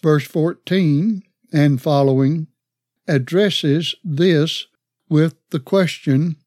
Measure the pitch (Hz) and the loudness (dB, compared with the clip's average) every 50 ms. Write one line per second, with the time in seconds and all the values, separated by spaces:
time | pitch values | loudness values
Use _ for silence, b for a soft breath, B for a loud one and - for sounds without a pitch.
0 | - 160 151 147 131 - - 175 156 170 - _ _ - 180 190 190 160 147 143 | 2 2 2 2 0 -2 -4 -2 -2 -2 -4 _ _ -2 0 0 2 2 2 2
1 | 170 220 220 190 - _ _ _ _ _ - 156 143 147 143 127 - 160 147 143 | 0 0 -2 -4 -8 _ _ _ _ _ 0 2 2 2 2 0 0 0 0 2
2 | 139 139 135 131 135 135 151 165 156 - _ _ _ _ _ _ _ _ _ _ | 2 2 2 2 2 0 0 -2 -6 -10 _ _ _ _ _ _ _ _ _ _
3 | _ - 165 139 123 120 160 180 208 202 165 - - 156 139 160 170 147 - _ | _ -2 -2 -2 -2 0 0 0 0 0 0 -2 0 0 0 0 -2 -4 -8 _
4 | _ 190 151 139 170 190 170 151 147 165 - - - _ _ _ _ _ _ _ | _ -8 -2 0 2 2 2 2 0 -2 -4 -8 -12 _ _ _ _ _ _ _
5 | _ _ 160 151 156 165 156 _ _ _ - 160 127 - - 196 185 160 - - | _ _ 0 2 2 2 -2 _ _ _ -10 -8 -6 -2 0 0 0 0 -4 -6
6 | - - 139 131 156 175 160 _ _ | -2 0 0 0 0 -2 -6 _ _